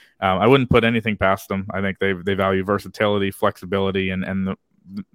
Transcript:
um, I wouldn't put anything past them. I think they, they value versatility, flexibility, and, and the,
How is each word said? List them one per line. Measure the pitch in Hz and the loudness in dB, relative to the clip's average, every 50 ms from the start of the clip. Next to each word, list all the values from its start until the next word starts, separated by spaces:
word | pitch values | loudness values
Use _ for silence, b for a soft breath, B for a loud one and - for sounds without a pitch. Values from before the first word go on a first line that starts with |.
| b b b b | b b b b
um, | 98 95 92 90 | 0 0 2 4
I | 104 | 6
wouldn't | 120 135 139 123 120 | 6 6 6 4 4
put | 131 117 113 | 2 2 4
anything | 117 120 113 107 113 104 | 2 0 0 -2 -2 -2
past | - 98 95 98 - - - | 0 2 2 2 0 -2 -4
them. | 98 95 95 101 - | -4 -4 -4 -6 -4
I | 95 | -4
think | 98 98 90 - | -4 -4 -2 -2
they, | 95 98 98 | -2 -2 -2
they | 87 87 101 98 | -2 -4 -2 -2
value | 95 95 95 98 95 92 | 0 0 0 0 0 0
versatility, | 101 101 95 - 95 - - 107 104 104 101 98 95 | 0 -2 -2 -4 -6 -4 -2 0 0 2 0 0 -2
flexibility, | - - 107 101 - - 95 90 101 98 98 95 92 98 92 95 | -2 0 -2 -2 -2 -4 -6 -4 -2 0 0 0 0 -2 -2 -2
and, | 95 95 - | -4 -4 -4
and | - 95 98 95 | -4 -4 -4 -4
the, | 95 90 - _ _ _ _ _ 90 98 104 - _ _ | -4 -6 -8 _ _ _ _ _ -16 -14 -14 -14 _ _